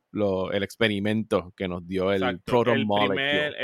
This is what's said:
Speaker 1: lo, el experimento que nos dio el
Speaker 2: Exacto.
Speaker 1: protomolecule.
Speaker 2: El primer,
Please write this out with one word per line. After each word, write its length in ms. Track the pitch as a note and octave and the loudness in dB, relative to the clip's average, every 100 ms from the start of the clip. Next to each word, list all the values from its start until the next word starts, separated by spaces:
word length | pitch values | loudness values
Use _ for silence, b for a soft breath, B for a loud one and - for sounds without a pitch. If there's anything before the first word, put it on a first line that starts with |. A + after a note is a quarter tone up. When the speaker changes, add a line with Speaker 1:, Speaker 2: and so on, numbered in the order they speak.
| _ | _
Speaker 1:
lo, 400 | G#2 G2+ F#2+ F#2 | -2 0 0 -2
el 120 | G2+ | -2
experimento 880 | G2 - A2+ G2+ G#2 A2 G#2+ G2 F2 - | -4 0 0 2 0 -2 0 0 -2 -6
que 100 | F#2+ | -6
nos 180 | F2 F2 | -6 -6
dio 260 | F#2 F#2 | -2 0
el 260 | G2 F#2 F2+ | 0 0 -4
Speaker 2:
Exacto. 20 | - | 0
Speaker 1:
protomolecule. 680 | A#2+ A#2 A2+ G#2+ G#2 G#2 C3+ | 2 4 2 2 2 2 0
Speaker 2:
El 360 | C#3 D3 D3+ | 0 0 -2
primer, 40 | - | -4